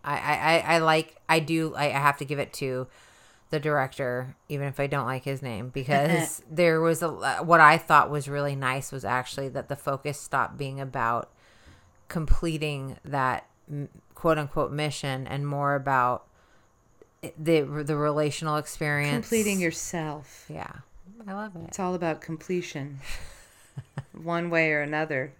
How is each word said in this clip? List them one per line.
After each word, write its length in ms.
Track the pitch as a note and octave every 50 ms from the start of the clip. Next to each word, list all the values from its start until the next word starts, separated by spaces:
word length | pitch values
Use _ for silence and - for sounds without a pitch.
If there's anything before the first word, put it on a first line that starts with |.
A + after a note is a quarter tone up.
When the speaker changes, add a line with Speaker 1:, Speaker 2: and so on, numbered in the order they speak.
| -
Speaker 1:
I, 80 | D3 C#3+
I, 180 | - - C#3+ D3+
I, 400 | - - D#3+ E3 E3 - D3+ E3
I 20 |
like, 380 | E3 D#3+ D#3+ D#3+ D#3+ D#3+ - - - _
I 120 | - D#3+ E3
do, 340 | D#3 C#3+ E3 D#3+ D#3+ D#3 -
I, 100 | - D3
I 140 | C#3+ A#2 C#3
have 180 | C#3 C#3+ C#3+
to 80 | - D3
give 120 | C3+ D3 C#3
it 140 | C3 - -
to 340 | - C#3+ C3 B2+ C#3 C3 - - - - - - - - - _ _ _ _
the 100 | - D#3
director, 760 | C#3 D#3 D3 C#3+ C3 C3+ - - C#3 B2 B2 B2+ B2+ C3 C#3 _ _
even 200 | - D3 C#3 C#3
if 120 | C#3 C3 -
I 80 | C#3
don't 200 | C#3 C#3+ C#3+ B2
like 160 | A#2+ C3 B2+ -
his 160 | C#3 C#3 C3
name, 280 | C#3 B2+ A2+ F#2+ A#2+ B2+
because 720 | - C#3 B2+ C3 D3 C#3 C#3+ D#3+ E3+ - - - - - -
Speaker 2:
<laughs> 60 | -
Speaker 1:
there 280 | D#3 D#3+ F3 E3 D#3+ D#3+
was 220 | E3 E3 E3 -
a, 80 | E3+ D#3+ C3 E2 G2+ C3+ B2 - D#3
what 160 | D#3+ E3+ E3
I 180 | D#3 D3 D#3+
thought 320 | E3 - - D#3+ D3 - -
was 180 | D3 D3 C#3 C#3
really 260 | C#3+ C#3+ C#3+ C#3+ C#3
nice 360 | C#3 C#3 B2+ C3 C#3 C3+ -
was 120 | C#3 C3+ -
actually 460 | G2+ A#2+ B2+ B2 - - C#3 C#3 C3
that 180 | B2+ C#3 - -
the 60 | C#3
focus 440 | C#3 - D3 C#3 C3+ - D3 C#3 -
stopped 380 | - - - C3+ A#2 - -
being 220 | C#3+ D3 C3+ C3+ C#3
about 500 | C#3 C3+ B2+ C3+ A#2 A2+ A#2+ A#2 - - _ _ _ _ _ - _ - - - _ _ _ _ _ _
completing 880 | - E3+ D#3 - - - - E3 D#3+ D3+ D3+ D3+ C#3+ C#3 C3+ C3+ - - -
that 440 | C#3+ C#3 C#3 C3 B2+ A#2+ - - _ _ _ _ -
m-, 200 | D3 C#3+ C#3+ - _ - _ _ _
quote 240 | - - E3 D#3+
unquote 340 | D#3 D3 C#3 - E3 C#3+ -
mission 560 | C#3 D3 D3+ D3+ C#3 - - C#3 C3 C3 C3
and 200 | - - C#3 C#3+
more 280 | C#3+ C#3+ C#3+ C#3+ C#3+ C#3+
about 520 | C#3 C3+ C#3 C3+ C3 B2 B2 B2 - - _ _ _ _ _ _ _ _ _ _ _ _ _ _ _ - _ _ _
the, 400 | - - - D#3 D#3 D#3+ E3 D#3
the 360 | C#3+ C3+ D3 D3+ D3 D3 D#3
relational 600 | D3 D3+ D3+ D3 D3+ D3+ D3 - - D#3+ D#3 D3+
experience. 680 | D3+ D3+ - - - D#3+ D3 D3 C#3+ C#3+ C#3+ C#3+ - G#3+
Speaker 2:
Completing 320 | - A#3 A3 G#3+ G#3 G3+ F#3+
yourself. 840 | F3+ D#3+ D#3+ - - - - E3+ D#3 D#3 D3 D3+ C#3+ - - - -
Speaker 1:
Yeah. 240 | - D#3 D3+ - - - - - _ - - - F#3 G3+ A#3 A3
I 60 | G3+ F#3+
love 220 | G3+ G#3+ G#3+ F3+
it. 80 | E3 E3+
Speaker 2:
It's 120 | D#3+ - -
all 160 | F#3 F3+ F3+
about 260 | F3 F3 E3 D#3 D#3
completion. 760 | - - E3 D#3 - - F#3 F3+ F3 - - D3+ C3+ D3 C#3+ C3+ - - - - - - - - - - _
Speaker 1:
<laughs> 540 | _ - - _ C#3 - _ _ D3 - _ -
Speaker 2:
One 360 | D#3+ D#3+ E3 E3+ E3+ E3+ E3+
way 200 | E3+ E3 D#3+ D#3
or 100 | D3+ D3
another. 520 | D3 D3 D3+ D3+ D#3+ D#3 D3 C3 C3+ C#3+ C3+